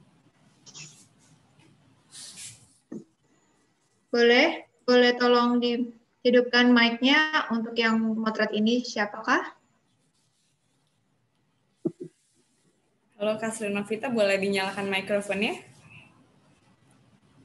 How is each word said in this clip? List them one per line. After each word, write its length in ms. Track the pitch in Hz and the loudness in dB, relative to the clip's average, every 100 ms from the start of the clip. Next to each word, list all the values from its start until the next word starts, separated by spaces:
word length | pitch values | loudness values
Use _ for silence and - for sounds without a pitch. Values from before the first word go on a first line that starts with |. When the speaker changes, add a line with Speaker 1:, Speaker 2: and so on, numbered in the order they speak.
| _ _ _ _ _ _ - - - - _ _ _ _ _ _ _ _ _ _ _ - - - - - _ _ _ - - _ _ _ _ _ _ _ _ _ _ | _ _ _ _ _ _ -20 -20 -20 -20 _ _ _ _ _ _ _ _ _ _ _ -20 -20 -18 -18 -20 _ _ _ -18 -18 _ _ _ _ _ _ _ _ _ _
Speaker 1:
Boleh, 560 | 240 233 240 320 320 - _ - | 2 4 4 4 -2 -12 _ 2
boleh 240 | 247 247 240 | 4 4 2
tolong 400 | 247 240 240 247 | 2 4 4 2
dihidupkan 1120 | 240 233 240 - _ _ 247 247 247 240 247 | 0 -2 -6 -10 _ _ 2 4 4 2 4
mic-nya 800 | 240 233 240 254 302 311 311 - | 6 4 2 2 2 2 -2 -2
untuk 240 | 226 226 233 | -4 -4 -2
yang 240 | 226 226 220 220 | 0 0 0 -2
motret 400 | 220 - 214 214 | -4 -2 -2 0
ini 260 | 220 247 | 0 0
siapakah? 600 | 247 226 202 220 - 302 - - _ _ _ _ _ _ _ _ _ _ _ _ _ _ _ _ _ _ _ _ _ _ - - - _ _ _ _ _ _ _ _ _ _ - | -2 -6 -6 -6 -2 -2 -2 -12 _ _ _ _ _ _ _ _ _ _ _ _ _ _ _ _ _ _ _ _ _ _ -10 -10 -16 _ _ _ _ _ _ _ _ _ _ -6
Speaker 2:
Halo, 160 | 208 214 | -4 -4
Kak 160 | 226 | -6
Sri 220 | 214 208 | -6 -6
Novita, 400 | 202 202 220 277 | -6 -4 -6 -4
boleh 240 | 226 202 196 | 0 0 0
dinyalakan 560 | 196 196 190 196 196 | 0 -2 -2 -4 -4
mikrofonnya? 640 | 190 190 202 196 196 226 370 - - - - - _ _ _ _ _ _ _ _ _ _ _ _ _ | -4 -2 -4 -2 -4 -4 -6 -14 -20 -20 -20 -20 _ _ _ _ _ _ _ _ _ _ _ _ _